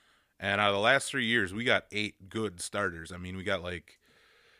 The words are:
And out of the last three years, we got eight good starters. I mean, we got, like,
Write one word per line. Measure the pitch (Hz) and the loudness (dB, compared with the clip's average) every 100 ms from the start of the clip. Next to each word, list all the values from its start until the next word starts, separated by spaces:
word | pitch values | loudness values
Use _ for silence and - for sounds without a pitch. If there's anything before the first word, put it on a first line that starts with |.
| _ _ _ _ | _ _ _ _
And | 98 101 | -2 2
out | 104 | 2
of | 98 | 4
the | |
last | 113 135 - | 4 4 2
three | 135 113 | -2 2
years, | 120 92 | 2 2
we | 104 | 0
got | 123 98 - | 2 2 2
eight | 104 104 - 95 | -4 -4 -8 -8
good | 110 107 85 | -4 -4 -6
starters. | - 104 95 82 82 | -6 -2 -2 -4 -10
I | 90 | -10
mean, | 90 95 | -8 -6
we | |
got, | 95 95 | -2 -2
like, | 87 87 - - _ _ _ _ _ | -4 -8 -12 -20 _ _ _ _ _